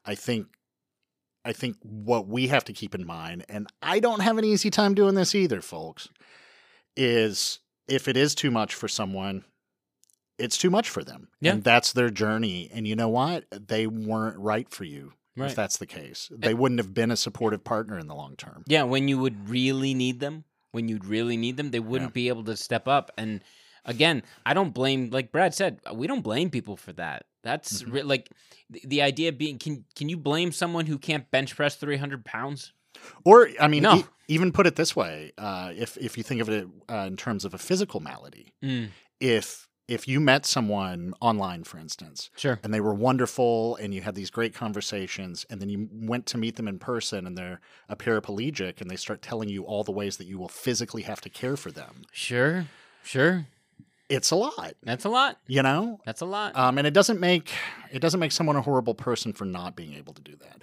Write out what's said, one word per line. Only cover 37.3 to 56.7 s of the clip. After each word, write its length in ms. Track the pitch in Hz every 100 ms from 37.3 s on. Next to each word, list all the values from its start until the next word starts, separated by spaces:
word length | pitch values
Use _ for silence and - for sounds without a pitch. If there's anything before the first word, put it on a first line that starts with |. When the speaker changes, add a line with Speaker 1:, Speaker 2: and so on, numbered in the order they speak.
| 107 196
Speaker 1:
of 80 |
a 40 | 185
physical 420 | - 185 202 -
malady, 540 | 151 - - - - -
Speaker 2:
Mm. 260 | 135 127 110 - _ -
Speaker 1:
if, 480 | 127 113 - - - _ -
if 180 | 117 -
you 140 | 131
met 240 | 147 139 -
someone 680 | 135 107 101 95 87 87 90
online, 460 | 117 107 95 87 -
for 120 | 165
instance, 520 | 156 - 80 71 - -
Speaker 2:
Sure. 200 | 143 113
Speaker 1:
and 100 | 104
they 60 | 107
were 140 | 107
wonderful, 800 | 101 123 131 123 - 120 117 113 120
and 180 | 104
you 60 | 95
had 140 | 92 98
these 140 | 92
great 240 | - 113
conversations, 920 | - 113 104 - 104 92 - 92 87 -
and 100 | 107
then 80 | 98
you 220 | 101 107
went 340 | 107 110 123 -
to 100 | 123
meet 180 | 113 113
them 140 | 110
in 100 | 95
person, 480 | - 120 - 101 92
and 100 | 90
they're 220 | 90 87 _ - -
a 80 | 107
paraplegic, 840 | - 110 104 101 123 - 92 -
and 100 | 90
they 60 | 92
start 260 | - 104
telling 280 | - 113 107
you 140 | 98 92
all 180 | 104
the 80 | 107
ways 240 | 101 101 -
that 120 | 90
you 100 | 95
will 100 | 87
physically 540 | - - 117 117 113
have 180 | 104 104
to 100 | -
care 280 | - 127 143
for 120 | -
them. 320 | 76 - 64 -
Speaker 2:
Sure, 540 | - - 123 135 180 156 - - _
sure. 440 | - 131 156 185 143 _ _ _ _ _ -
Speaker 1:
It's 220 | 135 -
a 40 | 170
lot. 400 | 254 - 165 -
Speaker 2:
That's 220 | 113 123 202
a 40 |
lot. 300 | 247 269 - -
Speaker 1:
You 160 | 135
know? 360 | 139 147 233 214 -
Speaker 2:
That's 160 | -
a 40 | 175
lot. 300 | 202 208 131
Speaker 1:
Um, 220 | 127